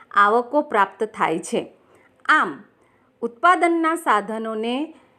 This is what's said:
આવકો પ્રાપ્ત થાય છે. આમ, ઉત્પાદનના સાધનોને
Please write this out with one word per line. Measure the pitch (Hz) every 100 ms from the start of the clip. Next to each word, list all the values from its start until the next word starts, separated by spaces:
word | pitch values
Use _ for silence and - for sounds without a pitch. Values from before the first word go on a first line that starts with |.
| -
આવકો | 202 202 233 247 294
પ્રાપ્ત | 294 214 196 -
થાય | 214 196 165 160
છે. | - 214 - _ _ _ _ _
આમ, | - 302 208 139 - _ _ _ _ _
ઉત્પાદનના | 233 233 339 359 339 339 320 330
સાધનોને | 302 208 202 220 220 220 233 254 320 - _